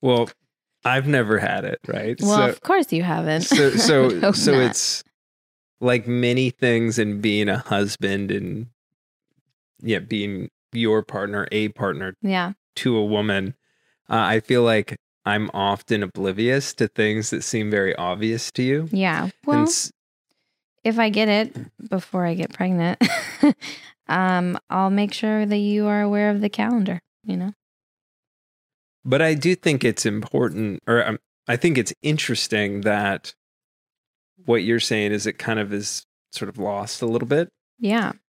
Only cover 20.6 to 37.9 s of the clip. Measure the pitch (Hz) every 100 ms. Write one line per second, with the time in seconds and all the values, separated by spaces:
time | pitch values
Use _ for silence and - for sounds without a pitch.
20.6 | _ _ - 226 220 202 220 208 220 -
21.6 | - _ 220 190 - 185 175 170 170 -
22.6 | 185 180 170 - 240 - - - 294 -
23.6 | - - - _ - 175 185 180 180 180
24.6 | _ 185 190 196 208 - 220 214 208 208
25.6 | 208 208 208 208 208 208 208 202 208 -
26.6 | 214 240 190 180 _ _ 220 185 180 208
27.6 | _ _ _ _ _ _ _ _ _ _
28.6 | _ _ _ _ 127 135 160 156 147 180
29.6 | - 139 123 107 117 107 104 135 123 85
30.6 | 110 92 - 117 - 110 _ _ - 120
31.6 | 175 135 107 - 147 151 - 117 - 110
32.6 | 101 101 101 104 101 95 - - _ _
33.6 | _ _ _ _ _ _ _ _ - 117
34.6 | 95 117 - 110 104 104 107 - - 110
35.6 | 104 101 104 - - _ _ - 104 107
36.6 | 101 101 104 - 117 117 120 143 175 _
37.6 | _ _ 220